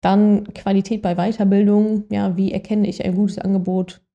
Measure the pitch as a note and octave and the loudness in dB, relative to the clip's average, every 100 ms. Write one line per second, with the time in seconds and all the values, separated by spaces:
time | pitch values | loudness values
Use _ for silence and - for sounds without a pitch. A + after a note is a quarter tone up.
0 | F3+ G3 G#3 G#3 G#3 - - G3 G3 A3 | 2 4 4 2 0 -10 -2 -2 0 -4
1 | G3+ F3 F#3 A3 G3 G3 G#3 G#3 G#3+ G#3+ | -4 -2 -2 0 2 4 4 4 2 -2
2 | G#3 G3+ G3 F3 G3 G3 - G#3+ G3+ - | -4 -4 -2 0 -2 -2 -4 -2 -2 -2
3 | - F3+ G#3 - F#3+ G3 F3+ F#3 F3+ - | -4 0 0 -2 -2 -2 0 -2 -4 -10
4 | _ | _